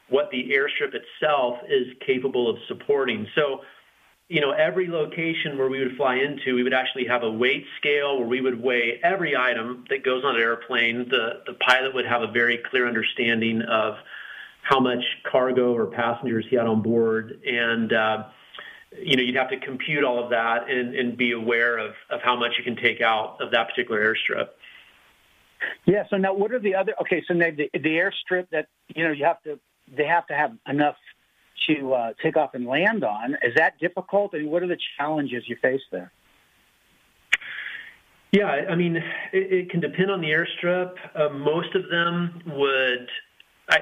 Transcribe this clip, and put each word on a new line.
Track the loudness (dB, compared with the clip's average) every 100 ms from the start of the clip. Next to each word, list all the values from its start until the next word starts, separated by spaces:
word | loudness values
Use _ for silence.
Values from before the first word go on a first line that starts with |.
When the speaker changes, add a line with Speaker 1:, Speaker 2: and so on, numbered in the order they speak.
| _
Speaker 1:
what | 0 2
the | -4 0
airstrip | 2 2 -2 -4 -4
itself | -10 -2 2 2 2 -2 0
is | 0 0 -6 0
capable | 0 2 2 0
of | -2 -6
supporting. | -10 0 2 2 -2 -2 0
So, | 0 -2 -10 -20 _ _ _ _ _
you | 0
know, | 2
every | 2 2 2 -2
location | -2 -2 -2 -4 -2 -4 0
where | 0
we | 0
would | -2 0
fly | 0 2
into, | 0 -2 0 2
we |
would | 2
actually | 2 0 -4 -2
have | 0
a | 0
weight | 0 0 0 -6 -4
scale | 0 2 2 0
where | 0
we | 0
would | 0 0
weigh | 0 2 0 2
every | 0 2 0 2
item | 2 0 -4 -8 -4
that | -2 0
goes | 0
on | 2 2
an |
airplane. | 2 0 0 2 2 0 0
The, | 0 0 -4 -12
the | -2
pilot | 4 4 4
would | 0 0
have | 0
a | 2
very | 2 2 2 0
clear | 2 2
understanding | 0 -2 0 0 2 2 0
of | 0 0 0 -4 -14 -16 -14 -16 -18 -10
how | 2 4
much | 4 2 -2 -4
cargo | 0 2 4 4 4
or | 2 0
passengers | 0 -2 -2 -2 -2 0
he | 2
had | 2
on | 2
board. | 2 2 4 0 -4 -8
And, | -4 -2 0 0 2
uh, | 2 2 0 -6 -18 -20 -18 -18 -20 -20 -12
you | -8 -4
know, |
you'd | -2 -2
have | -4
to | -6
compute | -10 -10 -6 -2
all | -2 -2
of | -2
that | -2 0 -2 -2
and, | -4 -4
and | -4 -4 -2
be | -2
aware | -2 -2 0 2 0
of, | -6 -10 -10
of | -4
how | 0 0
much | 0 -2
you |
can | -4 0
take | 0 2
out | 2 2 -2 -6
of | 0
that | 0 0
particular | -2 -2 2
airstrip. | 2 2 -2 -4 -6 -14 -20 -20 -20 _ _ _ _ _ _ _ -10 0 2
Speaker 2:
Yeah. | 2 2
So | 0
now | 2 2
what | 0
are | 0
the | 0 0
other, | 0 -2
okay, | -2 -2 0
so |
now | 2 2
the, | 0 -4
the | -2
airstrip | 0 0 0 -4 -4 -4 -2
that, | -4 -6 _ _
you | -4
know, | -2
you | 2 0
have | 0
to, | -6 -12 _ _ _ -2
they | 2
have | 2 2
to | -2
have | -2 -2 -4
enough | 2 2 0 -16 _ _ _ _ -6 0
to, | 0 2
uh, | 0 0 -2
take | 0 2
off | 0
and | -2 -2
land | 2 2 2
on. | 0 -2 -4 0
Is | 2 4
that | 2 2
difficult? | -4 -4 0 0 0
And | -2 -2
what | 0
are | 0
the | -4 -6 -4
challenges | -2 0 -2 -6 -8
you | -2
face | 0 0 -4
there? | -10 -10 _ _ _ _ _ _ _ _ _ _ _ _ -4 -4 -12 -12 -14 -16 -20 _ _ _
Speaker 1:
Yeah, | 2 4
I | 0 0 0
mean, | 0 0
it, | -4 -8 -2
it | -2 2 0 0
can | -2
depend | -2 0 0
on | 0
the | 0
airstrip. | 0 0 -2 0 0 -2 -8 -12 -2
Uh, | 0
most | 2 0 0 0 -2
of | 0
them | 0 0 0 -2 -4 -10
would, | 0 2 4 2 0 -6 -12 -14 _ _ _ 0
I, | 2